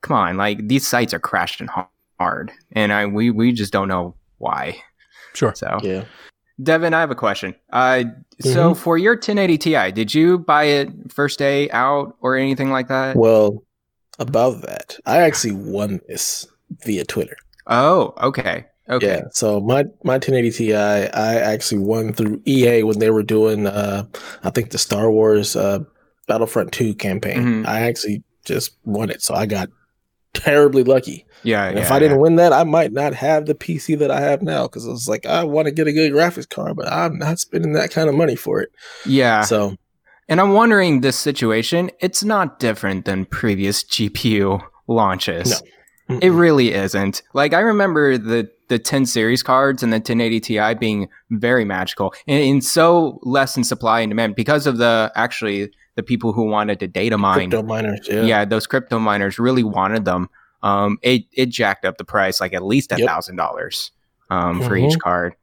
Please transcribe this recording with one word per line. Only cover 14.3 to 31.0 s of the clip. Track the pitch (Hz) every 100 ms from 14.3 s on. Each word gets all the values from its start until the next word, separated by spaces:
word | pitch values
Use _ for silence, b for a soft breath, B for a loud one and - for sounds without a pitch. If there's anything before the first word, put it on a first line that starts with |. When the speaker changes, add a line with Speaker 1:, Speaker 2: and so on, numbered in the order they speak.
| 135 123 104
Speaker 3:
that, | - - - - -
I | 135
actually | 165 - 117
won | 98 101 95 104 95 -
this | - - - - _ _ -
via | 117 98 -
Twitter. | - 82 - _ _ -
Speaker 1:
Oh, | 120 143 185 120 -
okay. | 131 135 104 85 - _ -
Okay. | 127 104
Speaker 3:
Yeah, | 90 -
so | - 110 104
my, | 104 131 139 _
my | - 131
ten | 131 131
eighty | 117
Ti, | 113 113 107
I | 104 104 98 - 110 117
actually | 104 110 - 107
won | 98 113 110
through | 107 110 107 -
E | 135 120
A | 117
when | 110 104
they | 110
were | 110
doing, | 107 110 107 107 101
uh, | 101 101 98 104 B B B
I | -
think | - 110
the | -
Star | - 104 110
Wars, | 107 110 107 104 107
uh, | 101 98 156 _ _ _ -
Battlefront | 110 113 117 98
two | - 117
campaign. | 104 101 98 101 123
Speaker 1:
Mm-hmm. | 120 113 113
Speaker 3:
I | 110
actually | 120 120 107 104 - _
just | - 139 - _
won | - 104 107
it, | -
so | -
I | 90 107
got | 101 90 _ _ _ _ _ _
terribly | - - 147 143 135
lucky. | 123 131